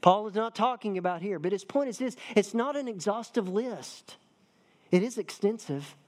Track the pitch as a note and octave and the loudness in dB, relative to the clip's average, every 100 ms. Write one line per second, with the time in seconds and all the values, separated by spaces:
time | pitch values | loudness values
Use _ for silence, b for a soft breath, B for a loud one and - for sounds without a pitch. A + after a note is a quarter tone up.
0 | - F#3+ G#3+ G3 A3+ A3 A3+ B3 G#3+ F#3+ | 8 6 2 -2 -2 2 0 0 -2 -2
1 | F3+ F3 F#3 F3+ E3 G3 - C#4 C#4 G3+ | 0 -2 -4 -2 -2 -2 0 0 0 -2
2 | B3+ - B A3 G3+ A3+ B3+ C#4+ C4 G3+ | -4 -6 B 2 2 0 0 -2 -4 -4
3 | G3 G#3+ A3+ - F#3 F#3+ B3 F#3 - - | -2 -2 -2 -2 0 -2 -2 -8 -12 -16
4 | - - _ _ _ b b b b F3+ | -20 -20 _ _ _ b b b b 2
5 | A3 A#3 E3+ - G3+ A3+ - C#3 C#3+ - | 2 -2 -8 0 0 0 -4 -6 -6 -16